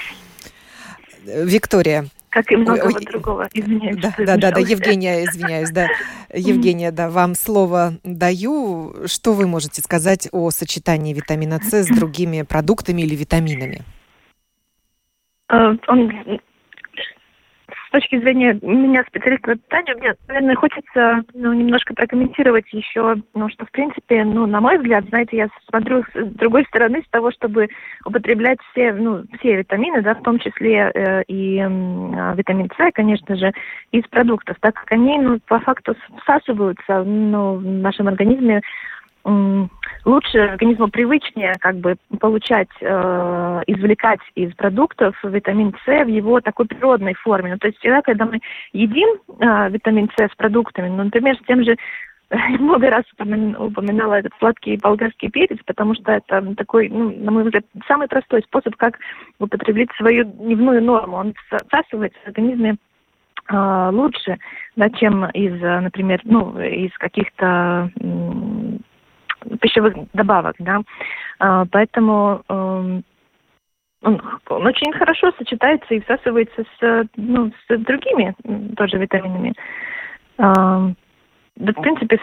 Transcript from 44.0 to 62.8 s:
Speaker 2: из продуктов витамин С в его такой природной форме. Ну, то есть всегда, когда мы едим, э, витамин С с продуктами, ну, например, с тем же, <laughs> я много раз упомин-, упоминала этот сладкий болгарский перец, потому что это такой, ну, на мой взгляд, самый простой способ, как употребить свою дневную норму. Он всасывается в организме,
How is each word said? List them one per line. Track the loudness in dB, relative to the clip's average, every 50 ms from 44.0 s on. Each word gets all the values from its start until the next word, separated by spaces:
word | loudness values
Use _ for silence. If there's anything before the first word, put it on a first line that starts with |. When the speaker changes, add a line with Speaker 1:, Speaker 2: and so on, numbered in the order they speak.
| 2 2 2 0 -4 -12 -6
Speaker 2:
из | -4 -4 -4 -4
продуктов | -2 -2 0 2 2 0 0 2 0 0 0 0 -2
витамин | -8 -4 -4 -2 -2 0 0 2 0 0 -2 -4 -2
С | 0 2 2 2
в | 2
его | 0 0 2 2 2 2
такой | 2 -2 -2 -2 -2
природной | -2 -2 0 2 2 2 2 2 -2 -6
форме. | -4 -2 0 0 0 0 -4
Ну, | -6 -2
то | -4 -4
есть | -4 -2
всегда, | 0 2 2 2
когда | 2 2 0 0 0
мы | -2 -2 -6 -8 -8 -16 -16 -16 -8
едим, | -2 0 0 2 2 2 2 2 2 0 _ -14 -4 2
э, | 2 4 4 4 2 0
витамин | -2 -2 0 2 2 2 2 2 2
С | 0 0 0
с | 0
продуктами, | -2 -2 2 2 2 0 0 -4 -6 -6 -4
ну, | -2 -2 -2
например, | 0 0 2 2 2 0
с | 0 0
тем | 2 2 4
же, | 4 4 2 0 -2 -14 -14 -14
<laughs> | -16 -18 -20 _ _ -6
я | -4 -2 0 0 0 2
много | 2 4 4 4 4 4
раз | 4 2 0 _ _
упомин-, | -10 -6 -4 -2 0 0 -2 -2
упоминала | -4 -6 -6 -4 -4 -2 0 0 0 0 2 0
этот | 0 -2 -4 -6 0
сладкий | 0 0 0 0 -4 -6 -4
болгарский | 0 2 2 2 2 0 -4 -4 -6 -8 -4
перец, | 0 0 0 0 -2 -8 -8
потому | -10 -4 -2 0 0 -2
что | -2 0 0
это | 0 0 0 0 -2 -2 -2 -2 -6
такой, | -8 -6 0 2 2 2 2
ну, | -2 -2 -2 -2 -4
на | -4 -2 0
мой | 0 2 2
взгляд, | 2 0 -2 -4 _ -20 -12 -2
самый | 0 0 0 0 0
простой | -2 -4 -2 0 0 0
способ, | 0 0 -2 -2 -2 -2 -2
как | 0 -2 -2 -2 -4 -16 -18 -18 -18 -20 -18 _ -8
употребить | -6 -6 -4 -4 -2 0 2 0 0 -2 -2 0
свою | 2 2 4 4 2
дневную | -2 -4 -8 -2 0 2 4 4 4 4 4
норму. | 4 4 2 2 0 -2 -6 -6
Он | -6 -6 -6 -8 -12 -6 -6 -6 -4 -2
всасывается | -2 -2 -2 -2 -6 -6 -6 -6 _ -12 -18
в |
организме, | -10 -4 -2 0 0 0 0 0 0 -2 -4